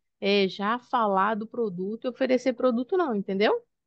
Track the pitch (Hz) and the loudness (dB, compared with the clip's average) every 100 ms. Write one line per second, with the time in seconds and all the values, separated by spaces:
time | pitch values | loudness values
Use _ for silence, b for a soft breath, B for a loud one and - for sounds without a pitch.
0 | _ - 196 202 190 190 202 247 - 247 | _ -4 0 2 2 0 -2 -4 -2 0
1 | 208 190 202 214 226 240 220 175 190 226 | 2 2 0 -2 -6 -4 -4 -4 -8 -6
2 | 254 240 254 254 262 247 254 240 254 370 | -6 -2 0 2 0 0 0 0 0 0
3 | 311 208 196 190 226 466 - _ | 0 -2 -2 0 2 0 -4 _